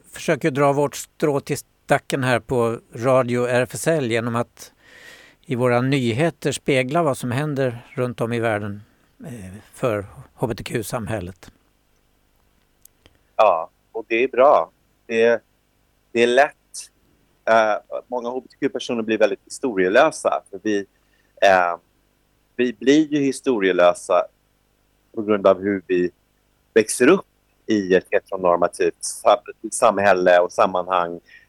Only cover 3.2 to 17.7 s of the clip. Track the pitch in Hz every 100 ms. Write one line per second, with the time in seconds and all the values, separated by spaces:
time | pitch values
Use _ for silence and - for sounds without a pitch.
3.2 | 123 123 123 123 127 - - 165 123 117
4.2 | 117 117 120 - - _ _ - - -
5.2 | - _ - 120 123 120 131 139 120 110
6.2 | 165 - 151 127 - 131 127 165 160 127
7.2 | 127 120 151 135 131 117 - - 123 117
8.2 | 117 120 113 107 104 101 107 _ _ _
9.2 | 202 120 92 101 - - 131 104 98 -
10.2 | - - 123 113 110 120 104 127 107 110
11.2 | 90 - - _ _ _ _ _ _ _
12.2 | _ _ _ _ _ _ _ _ _ _
13.2 | _ - 107 85 82 _ _ 110 - 113
14.2 | 131 117 139 107 82 _ _ _ - 113
15.2 | 117 113 _ _ _ _ _ _ _ 117
16.2 | 120 123 151 - _ - - _ _ _
17.2 | _ _ - 113 110